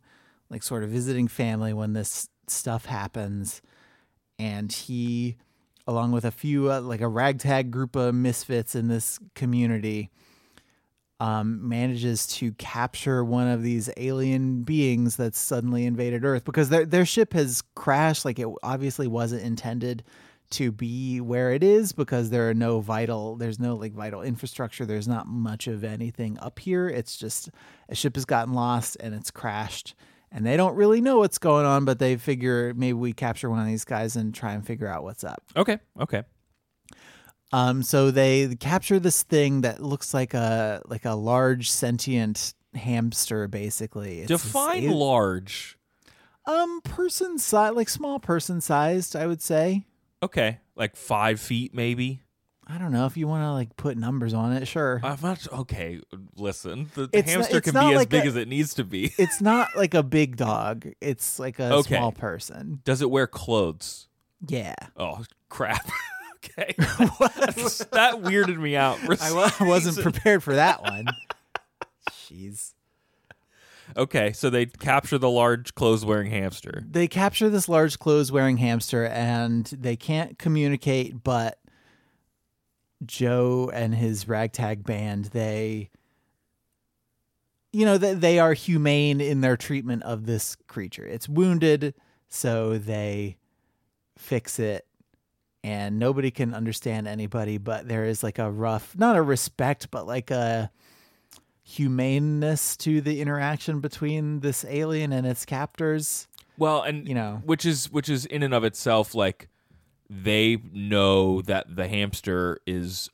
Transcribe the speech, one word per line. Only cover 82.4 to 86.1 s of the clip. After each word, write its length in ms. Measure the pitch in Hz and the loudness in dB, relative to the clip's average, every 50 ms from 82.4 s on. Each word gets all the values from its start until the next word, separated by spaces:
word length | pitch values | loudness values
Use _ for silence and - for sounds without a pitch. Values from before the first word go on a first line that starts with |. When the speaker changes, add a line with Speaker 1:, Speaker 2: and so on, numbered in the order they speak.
| _ _ _ _ _ _ _ _ _ _ _ - - | _ _ _ _ _ _ _ _ _ _ _ -14 -14
Speaker 1:
Joe 680 | 110 - - 127 120 123 123 123 123 123 127 127 123 - | -10 -4 -2 0 2 4 4 4 4 2 2 0 0 -2
and 220 | 120 117 110 113 | -2 0 0 2
his 320 | 113 117 113 110 101 95 107 | 2 2 0 0 -2 -4 -2
ragtag 560 | 110 107 113 110 - - 120 107 110 101 98 | -2 0 -2 -2 -2 -2 -2 -2 -2 -4 -4
band, 420 | - 110 104 107 107 101 101 101 | -4 -4 -2 -2 -4 -4 -4 -4
they, 680 | 104 - 117 110 110 107 107 110 110 110 107 98 - _ _ _ _ | -4 -4 -4 -2 -2 -2 -2 -2 -4 -4 -6 -8 -10 _ _ _ _